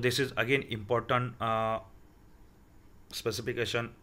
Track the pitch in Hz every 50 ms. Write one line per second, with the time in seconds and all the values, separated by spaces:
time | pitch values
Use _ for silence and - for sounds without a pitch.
0 | 120 127 120 143 135 127 - - 113 120 139 135 135 - 117 107 101 104 123 113
1 | 107 - 127 123 127 123 123 - 113 113 113 110 113 110 113 113 - - - -
2 | - - - - - - - - - - - - - - - - - - - -
3 | - - - - - 113 104 107 117 127 120 120 113 - - 120 117 - - -